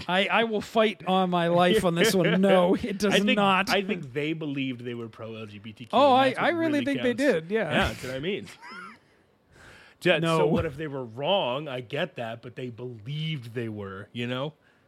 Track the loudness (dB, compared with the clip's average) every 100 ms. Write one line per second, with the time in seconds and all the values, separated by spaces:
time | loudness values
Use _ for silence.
0 | 2 2 4 2 2 -2 0 2 2 0
1 | 0 2 4 2 4 4 6 4 2 4
2 | 4 4 2 4 6 6 6 2 -2 -2
3 | 2 2 2 4 4 2 2 0 0 -6
4 | -6 -4 -4 -4 -6 -4 -4 -6 -8 -8
5 | -10 -12 -14 -12 -14 -14 -16 -16 0 4
6 | 6 6 4 2 0 0 0 0 -2 -2
7 | -2 0 0 0 -2 -4 0 0 -2 -4
8 | -10 -8 -6 -8 -10 -18 -18 -18 -18 -20
9 | _ _ _ _ _ _ -20 -20 -20 _
10 | 0 2 2 2 2 2 -2 -8 -10 -10
11 | -10 -6 -2 0 0 -4 -6 -10 -8 -6
12 | -6 -8 -12 -12 -16 -14 -14 -12 -14 -14
13 | -12 -8 -8 -8 -8 -8 -8 -8 -10 -12
14 | -14 -8 -6 -6 -8 -10 _ _